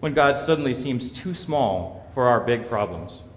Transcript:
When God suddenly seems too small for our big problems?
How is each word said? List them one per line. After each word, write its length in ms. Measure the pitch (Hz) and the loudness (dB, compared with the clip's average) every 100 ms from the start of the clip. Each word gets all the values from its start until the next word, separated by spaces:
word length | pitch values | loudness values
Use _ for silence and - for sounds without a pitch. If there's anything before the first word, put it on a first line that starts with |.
When 120 | 156 | 0
God 240 | 143 143 139 | 4 4 4
suddenly 380 | - 156 143 123 | 2 2 2 -2
seems 360 | 143 127 120 | -2 -4 -4
too 220 | - 185 | -8 -8
small 720 | 175 - 151 120 92 87 - - | -8 -2 0 2 0 -4 -10 -10
for 140 | - 123 | 2 4
our 140 | 120 | 4
big 280 | 120 120 113 | 4 0 0
problems? 540 | 110 104 85 92 - - | -2 -2 -4 -12 -14 -20